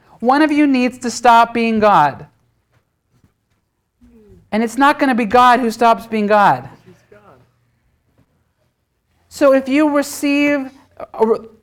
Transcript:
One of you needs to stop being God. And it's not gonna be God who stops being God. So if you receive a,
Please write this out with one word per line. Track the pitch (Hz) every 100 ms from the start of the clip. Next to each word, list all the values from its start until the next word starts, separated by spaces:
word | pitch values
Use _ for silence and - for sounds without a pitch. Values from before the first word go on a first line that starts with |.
| _ -
One | 233 285
of | 311
you | 294 294
needs | 254 247 247
to | 240
stop | - 247 233 233
being | 233 226 220
God. | 208 175 143 113 151 _ _ _ _ _ _ _ _ _ _ _ _ _ _ _ _ _ 240 233 208 - -
And | 214
it's | 233 247
not | 277 294
gonna | 277
be | 240
God | 208 247 247 240
who | 233
stops | 220 233 226
being | - 220 208
God. | 214 190 127 131 - _ _ _ - 202 131 117 _ _ _ _ _ _ _ _ _ _ _ _ _ _ _ _ _ _
So | - 277
if | 269 262
you | 285 302
receive | 285 277 - 285 285 294 285 262 _ _ - -
a, | - 220 - - _